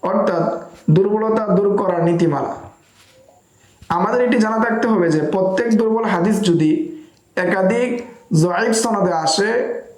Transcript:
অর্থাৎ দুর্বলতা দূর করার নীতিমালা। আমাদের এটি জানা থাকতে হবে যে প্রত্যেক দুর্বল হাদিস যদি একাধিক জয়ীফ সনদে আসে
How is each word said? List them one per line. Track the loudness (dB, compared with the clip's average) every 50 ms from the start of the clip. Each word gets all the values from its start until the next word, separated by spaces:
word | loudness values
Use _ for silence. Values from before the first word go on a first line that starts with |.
অর্থাৎ | -4 -2 -2 0 0 0 0 0 -2 -2 -4 -6 -10 -16 -20 -12 0 2
দুর্বলতা | 4 4 4 2 2 0 0 0 0 0 0 0
দূর | 0 2 2 2 0 0
করার | 0 0 0 0 0
নীতিমালা। | 0 2 2 2 0 0 -2 -4 -6 -8 -10 -14 -20 -20 _ _ _ _ _ -20 _ _ _ _ _ _ _ _ _ _ _ _ _ _ _ -8 _
আমাদের | -2 -2 0 0 0 0
এটি | 2 2 2 2
জানা | 2 0 0 0
থাকতে | 0 0 0 -2 0 0
হবে | 2 2 2 2
যে | 2 0
প্রত্যেক | 0 0 -2 0 0 0 0 -2 0 2 2 2
দুর্বল | 2 2 0 0 0
হাদিস | 0 -2 0 0 0 0 0
যদি | 0 2 2 2 2 2 2 0 -2 -6 -10 -14 -18 -20 _ _ _ _ _
একাধিক | -4 -2 -2 0 0 0 0 2 0 0 -2 -4 -6 -10 -12 -18 -20 -10 _ 0 2
জয়ীফ | 2 2 2 0 0 0 0
সনদে | 0 0 -2 0 0 0 0 0
আসে | 0 -2 -2 0 0 0 0 0 -2 -2 -4 -6 -10 -12 -16 -20